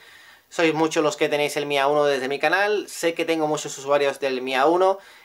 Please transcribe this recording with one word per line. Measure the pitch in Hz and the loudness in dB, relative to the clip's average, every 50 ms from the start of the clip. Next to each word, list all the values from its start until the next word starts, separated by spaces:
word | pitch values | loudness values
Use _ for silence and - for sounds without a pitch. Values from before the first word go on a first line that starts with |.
| - - - - - - - - _ _ | -14 -20 -20 -20 -20 -20 -20 -20 _ _
sois | - - 170 160 147 | -2 0 2 2 2
muchos | 156 160 156 160 165 156 | 2 0 0 0 0 0
los | 147 143 | 0 0
que | - 160 151 | 0 0 0
tenéis | 147 147 147 143 - | 0 0 -2 -2 -2
el | 151 143 | -4 -4
Mi | 147 143 | -2 0
A | 139 135 | 0 2
uno | 143 151 147 147 | 2 2 2 2
desde | 143 139 131 131 | 2 2 0 -2
mi | 131 139 139 | -4 -4 -2
canal, | - 156 175 190 202 208 214 196 - - | 0 0 0 0 0 0 0 -2 -4 -6
sé | - - - 170 165 | -8 -4 -4 -2 -2
que | 170 165 | -2 -2
tengo | 160 165 160 156 | -2 -2 0 0
muchos | 151 151 185 - 147 - | -2 -2 -4 -6 -10 -12
usuarios | 139 135 139 143 143 143 139 135 - | -10 -2 0 0 2 2 0 -2 -2
del | 143 135 131 127 | -4 -4 -4 -4
Mi | 127 131 135 | -4 -2 0
A | 127 139 | 2 4
uno | 156 170 180 185 190 196 190 - - - - | 4 4 4 4 2 2 0 -6 -16 -20 -20